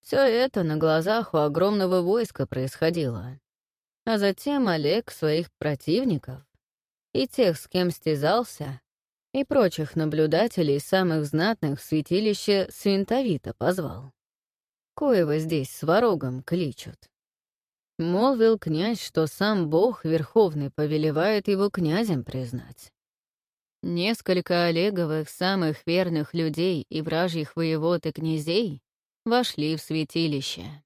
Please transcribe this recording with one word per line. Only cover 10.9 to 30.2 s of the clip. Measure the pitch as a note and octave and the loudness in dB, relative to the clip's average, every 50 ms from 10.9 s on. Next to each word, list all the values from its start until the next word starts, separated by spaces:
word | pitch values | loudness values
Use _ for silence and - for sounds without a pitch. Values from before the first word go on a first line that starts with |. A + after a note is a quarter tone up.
| - F#3+ F#3 F3 D#3+ D#3 D3+ | 0 2 2 2 0 0 -2
знатных | C#3+ - D#3 E3+ G#3+ A3+ - - D3 C#3 - | -2 0 0 0 0 0 0 -2 -4 -4 -4
в | - | -6
святилище | - D#3 D#3 C#3+ - E3+ F#3+ G#3+ G#3+ G#3 - - - G3+ G3 F#3 - | -2 -2 -2 0 0 0 0 2 0 -2 0 0 0 0 0 0 -2
Свинтовита | - - - G3+ G3 G3 G3 - A3+ C4 C4+ A#3 E3 C3 - - - | -8 -4 0 0 2 2 0 0 0 0 0 0 -2 -2 -4 -10 -8
позвал. | _ A#2 D#3+ F3+ F#3+ D#3+ C3+ - G2+ C3+ C3+ _ _ _ _ _ _ _ _ _ _ _ _ _ _ _ _ _ | _ 0 0 0 0 -4 -6 -8 -12 -16 -18 _ _ _ _ _ _ _ _ _ _ _ _ _ _ _ _ _
Коего | - D4+ C#4+ B3 G3 E3 D3+ D3 D#3 | -2 2 4 4 4 4 2 0 -2
здесь | D#3+ D#3+ E3 D3 C3+ - | 0 -2 -2 -2 -2 -4
с | - - | -8 -6
ворогом | - D3+ E3+ G#3 B3 A#3 F#3+ D3 C#3 B2+ B2+ C3 | 0 2 2 4 4 2 0 0 -2 -6 -6 -8
кличут. | - - E3+ F3+ F3 C#3 A#2 - - A2+ - _ - _ _ _ _ _ _ _ _ _ _ _ _ _ _ _ _ _ _ - | -6 -4 -2 -2 -2 -4 -6 -10 -16 -18 -18 _ -20 _ _ _ _ _ _ _ _ _ _ _ _ _ _ _ _ _ _ -4
Молвил | E3 E3+ F3 G3 A3+ C4+ C#4 A#3 A3 A3+ A3+ G#3 | -2 0 2 4 4 2 4 4 4 4 4 2
князь, | - E3 D#3 D#3 F3+ A3 A#3+ F#3 | 0 -2 -2 0 0 0 -2 -4
что | - - _ E3+ D#3+ | -6 -4 _ 0 0
сам | D3+ - - G3 G#3 G#3+ G3 E3+ D3+ | 0 0 -2 0 0 2 0 0 2
Бог | D#3 E3 G3+ B3+ A#3 - - | 2 4 4 2 0 -2 -2
Верховный | D#3+ D#3+ D#3+ D3 - - A3+ G#3+ F3+ D3+ D3 C#3+ C#3 | 0 0 0 -2 2 4 4 4 4 2 -2 -6 -4
повелевает | _ - D3+ D3+ D#3 D3+ D3+ D#3 C#3+ D3+ E3+ G#3 A3 G#3 G3 - | _ -4 -2 0 0 0 0 0 0 2 0 2 0 0 0 0
его | G3+ F#3+ G3+ G#3 | 0 0 0 -2
князем | - F#3+ F3 D3+ D#3 G3 A#3 G#3+ E3+ C3 A2 | 0 -2 0 0 0 0 0 0 -2 -4 -4
признать. | - - C3 B2+ A#2+ B2+ B2 - - A#2+ - - - _ _ _ _ _ _ _ _ _ _ _ _ _ _ _ _ _ _ | -6 -8 -8 -8 -6 -8 -10 -12 -14 -20 -20 -20 -20 _ _ _ _ _ _ _ _ _ _ _ _ _ _ _ _ _ _
Несколько | - F3 F3 E3+ F3 G#3 A3+ - - - F#3 F3+ F3 - F3+ F3 F3 | -8 -4 -4 -2 0 -2 -2 -2 0 0 0 0 0 0 0 2 2
Олеговых | E3+ E3 E3 F3+ G#3 G3+ F3+ E3+ D#3 D#3 D#3 D3+ - | 2 2 2 0 0 0 0 -2 0 -2 -4 -4 -6
самых | - - F3+ F#3 G3 G3 E3+ D#3 D3+ - - | -6 -2 -2 0 0 2 0 0 -2 -4 -2
верных | - E3+ F3+ F#3 F3+ E3 D#3 D3 - - | 0 0 0 2 0 0 -2 -4 -4 -4
людей | E3+ E3 D#3+ D3+ D#3+ E3+ F#3+ F3+ D3+ - _ | -2 -2 -2 -2 0 0 0 0 -2 -4 _
и | - D#3+ | -6 -6
вражьих | D3+ D#3+ D#3 D#3+ F3 F#3 E3 E3 D3+ - - | -4 -2 -2 0 0 0 -2 -4 -6 -6 -4
воевод | E3 E3 D#3+ D#3+ D#3 D#3 E3+ F3 E3 - | -4 -2 0 0 0 0 0 0 0 -2
и | D#3+ | -6
князей | D3+ - D#3 D#3+ D#3+ D#3 D3 D#3+ E3+ G#3 A#3+ F#3+ C#3+ C3+ _ _ _ _ _ _ _ _ _ | -6 -4 -2 -2 -2 -2 -2 0 0 0 0 -2 -6 -10 _ _ _ _ _ _ _ _ _
вошли | A3+ A#3 B3 B3 - - - D3 D#3 D#3+ | 0 0 0 0 -2 -4 -4 -2 -2 -2
в | D#3 | -4
святилище. | - - D#3+ D#3+ D#3 - - E3 | -6 -6 -4 -4 -4 -4 -2 -2